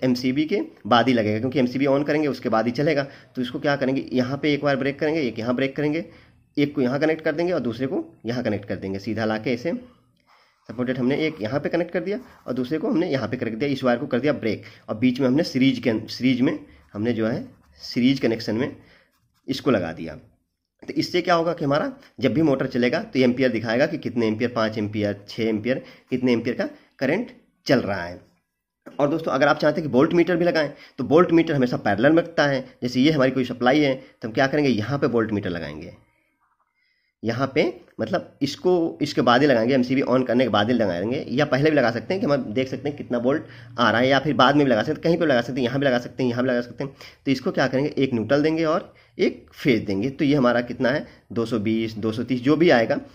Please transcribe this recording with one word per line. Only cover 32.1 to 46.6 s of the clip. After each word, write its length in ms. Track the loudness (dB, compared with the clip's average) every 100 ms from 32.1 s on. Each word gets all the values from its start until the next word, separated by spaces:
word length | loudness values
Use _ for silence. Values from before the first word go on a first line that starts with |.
में 100 | 4
रखता 240 | 2 0 0
है। 140 | 0 -6 -8
जैसे 180 | -2 2
ये 100 | 4
हमारी 200 | 4 2
कोई 140 | 0 -4
सप्लाई 360 | 0 2 4
है, 140 | 2 0 -8 _
तो 60 | -6
हम 60 |
क्या 140 | 0 2
करेंगे, 220 | 2 2
यहाँ 300 | 2 -2 -2
पे 80 | 0
वोल्ट 240 | 2 0
मीटर 180 | -2 -2
लगाएंगे, 440 | -6 -8 -12 -16 -20 _ _ _ _ _ _ _ _ _ _ _ _
यहाँ 280 | -6 -2 -2 0
पे 80 | 0 -4 -12 -8
मतलब 380 | -4 -4 -6 -6
इसको, 560 | -6 -2 0 2 0 -2
इसके 200 | -4 0
बाद 200 | 4 4
ही 60 | 6
लगाएंगे, 260 | 4 2
एमसीबी 280 | 2 2 0
on 220 | 2 0 2
करने 160 | 0
के 60 | 2
बाद 200 | 2 2
ही 40 |
लगाएंगे, 520 | 2 0 -2 -2 -4 -4
या 160 | -2 0
पहले 240 | 2 2
भी 60 | 4
लगा 160 | 2
सकते 220 | 0 -4
हैं 80 | -2
कि 60 | 0
हम 260 | 0 0
देख 140 | -4 -4
सकते 220 | -4 -6
हैं 80 | -8
कितना 200 | -4 -2
वोल्ट 260 | 0 0 -4 -18 -8 0
आ 100 | 2
रहा 100 | 4
है, 60 | 4
या 120 | 2
फिर 140 | 2
बाद 220 | 4 4 4
में 80 | 4
भी 60 |
लगा 120 | 2
सकते 80 | 0
हैं, 100 | -2
कहीं 160 | 0 2
पे 80 | 2
लगा 160 | 2
सकते 200 | 0 -2
हैं, 60 | -2
यहाँ 120 | 0
भी 60 | 0
लगा 140 | 0
सकते 240 | -2 -2
हैं, 60 | -2
यहाँ 140 | 0
भी 60 | 0
लगा 120 | -2